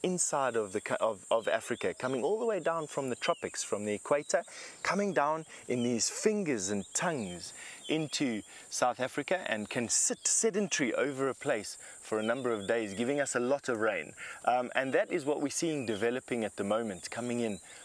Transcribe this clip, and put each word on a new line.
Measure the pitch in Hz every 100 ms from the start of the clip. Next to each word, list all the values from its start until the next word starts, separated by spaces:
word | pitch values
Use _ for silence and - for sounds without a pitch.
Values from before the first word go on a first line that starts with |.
inside | 185 180 - 147 131 113
of | 104
the | 101
co-, | - -
of, | 110 101 -
of | 113 98
Africa, | 110 - 120 98
coming | - 127 131
all | 135 220
the |
way | 233 196
down | 156 165 151
from | - 135
the | 120
tropics, | - 170 92 -
from | - 101
the | 107
equator, | 104 - 147 - 180 - - - -
coming | - 185 202
down | 151 143 160 160 - -
in | 123
these | 120 117 -
fingers | - 220 208 165 117 95
and | 101 -
tongues | - 175 147 95 87 - - - - -
into | 156 151 - 139 107 - - -
South | - 123 117
Africa | 127 - 143 180 -
and | 110 104
can | 131 117
sit | - - 240 -
sedentary | - 226 196 196 - 127
over | - 143 135 135
a |
place | 117 139 113 95 - - -
for | - 110
a |
number | 110 131 123
of | 110 95
days, | 117 107
giving | 98 120 143
us | 135 123
a |
lot | 123 139 -
of | 113
rain. | 110 92 76 - - - -
Um, | 123 123
and | - 135
that | 147 220
is | 175
what | 139 139
we're | 139
seeing | - 170 147 113
developing | 101 117 127 - 120
at | 104 -
the |
moment, | 101 107 113 90 -
coming | - 120 120
in | 113 95 - -